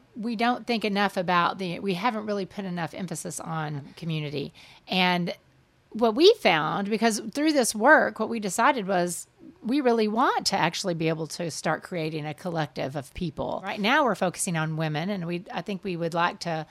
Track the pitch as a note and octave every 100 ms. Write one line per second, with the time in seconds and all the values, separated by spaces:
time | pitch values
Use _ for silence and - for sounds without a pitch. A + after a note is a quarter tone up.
0 | _ - G#3+ G#3+ A#3 A#3+ A3+ A#3 G#3+ G3
1 | G3+ G3 F3 F3 F3 - F#3 E3+ G3 F3
2 | A#3 A3 G#3+ G3+ F#3 - F#3+ F3 D#3+ -
3 | F3+ D#3+ E3+ - - D#3+ D3+ D3 C#3+ -
4 | E3 D#3 D3 C#3+ - - - - - F#3
5 | F3+ F3+ F3 - _ _ _ _ _ G#3+
6 | A#3 A3 F4+ - G#3 D#3+ D#3 E3 G3 A3
7 | A#3 A3 - C#4 D#4 D4 A3+ G#3+ A#3+ D4
8 | G#3+ G#3+ A3 A#3 G3+ F3 A#3+ C4+ F#3 F#3
9 | F3 E3+ - _ - - A#3 C#4+ B3 A#3
10 | G#3+ G#3+ D4+ A4 - G3 D#3+ - F#3+ E3
11 | D#3+ D#3 D#3 - F3 - F3 D#3 - F3
12 | D#3+ D#3+ D3+ D3+ F#3 D#3+ D3 - C3 C#3+
13 | - - F3 - - - F#3+ G#3+ G3+ D4
14 | C4 F#3 F#3 - - E3 D#3 D#3 D#3+ D3+
15 | F3+ G3+ E3+ F3 - F#3+ E3+ G3 G3+ E3+
16 | E3+ E3 F3 G#3 F3 D#3+ D3+